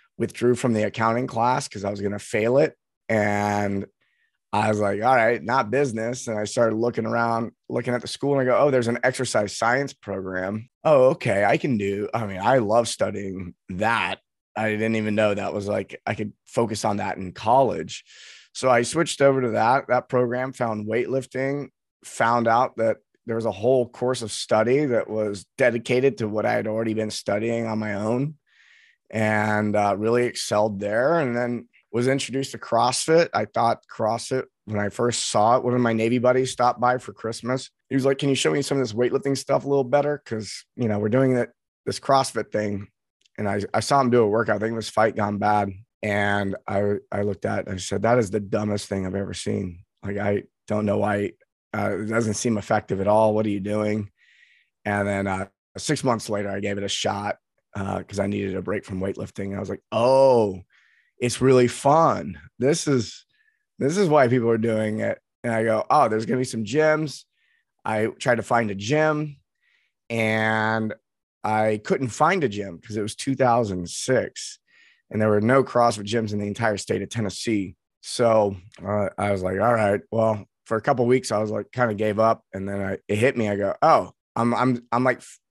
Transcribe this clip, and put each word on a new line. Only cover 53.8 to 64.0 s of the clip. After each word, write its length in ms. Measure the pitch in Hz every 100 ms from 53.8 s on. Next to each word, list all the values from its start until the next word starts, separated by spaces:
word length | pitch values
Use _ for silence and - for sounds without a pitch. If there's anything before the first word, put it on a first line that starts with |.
| 107 107 104 _ _ _ _ _ _ _
And 240 | - 101 101
then, 180 | 101 98
uh, 200 | 95 98 _ _ -
six 260 | - 147
months 240 | 139 113 -
later, 220 | 104 101
I 100 | 98
gave 160 | 101 101
it 60 |
a 40 | 98
shot, 500 | - 104 101 101 - _ _ _
uh, 280 | - 98 95
'cause 180 | 90 98
I 60 | 101
needed 260 | 101 98
a 80 | 92
break 220 | 90 101
from 160 | - 95
weightlifting. 460 | 95 95 - - 98
And 100 | 98
I 40 |
was 100 | 98
like, 120 | - _
"Oh, 680 | 110 120 135 135 123 107 92 - _ _ _ _ -
it's 220 | 123 -
really 260 | 127 127 123
fun. 720 | - 139 151 160 98 - 82 - -
This 280 | 123 165 -
is, 380 | 135 110 - _ _ _ _ _ -
this 180 | 135
is 120 | 180